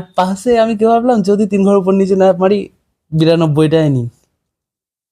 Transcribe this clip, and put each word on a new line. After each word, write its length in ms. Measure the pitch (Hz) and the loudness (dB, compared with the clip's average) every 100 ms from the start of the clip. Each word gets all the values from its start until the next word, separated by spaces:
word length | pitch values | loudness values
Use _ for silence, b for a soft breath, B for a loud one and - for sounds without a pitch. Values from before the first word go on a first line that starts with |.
| 185 - | -4 -4
পাশে 320 | 185 190 247 233 | -4 -4 -2 0
আমি 120 | 226 214 | 0 0
কি 80 | 220 | 0
ভাবলাম, 320 | 233 247 226 185 | 0 0 0 0
যদি 160 | 202 208 | 0 0
তিন 140 | 202 | 0
ঘর 120 | 196 202 | 2 2
উপর 100 | 185 196 | 2 0
নিচে 140 | 190 190 | 0 2
না 100 | 190 180 | 2 2
মারি, 180 | 190 202 - _ _ _ _ | 0 -2 -4 _ _ _ _
বিরানব্বইটাই 760 | 160 160 165 165 147 156 160 151 131 | 0 0 2 0 0 0 0 0 -2
নিই। 120 | 117 - _ _ _ _ _ _ _ _ _ | -6 -12 _ _ _ _ _ _ _ _ _